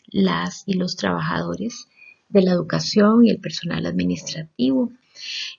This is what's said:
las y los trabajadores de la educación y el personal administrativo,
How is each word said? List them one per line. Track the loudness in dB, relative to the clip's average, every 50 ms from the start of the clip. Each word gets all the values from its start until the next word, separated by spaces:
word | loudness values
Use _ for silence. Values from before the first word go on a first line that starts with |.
| _ _
las | 0 0 2 2 2 0 -2 -4 -6 -8 -6
y | -4 -2
los | -2 -2 -4 -4
trabajadores | -2 -2 -2 0 0 -2 -2 -2 -4 -4 -4 -6 -6 -6 -8 -8 -10 -18 _ _ _ -20 -20 _ _ _ _
de | 2 4
la | 4 4
educación | 2 2 0 0 -2 -2 -2 0 2 4 4 6 6 6 6
y | 6
el | 4 2
personal | -4 -10 -10 -8 -8 -6 -4 -4 -4
administrativo, | -4 -2 -2 -2 -2 -2 -4 -6 -10 -10 -10 -10 -10 _ -2 0 2 2 2 0 -2 -4 -12 _ _ _ -18 -14 -12 -10 -10 -10 -12 -10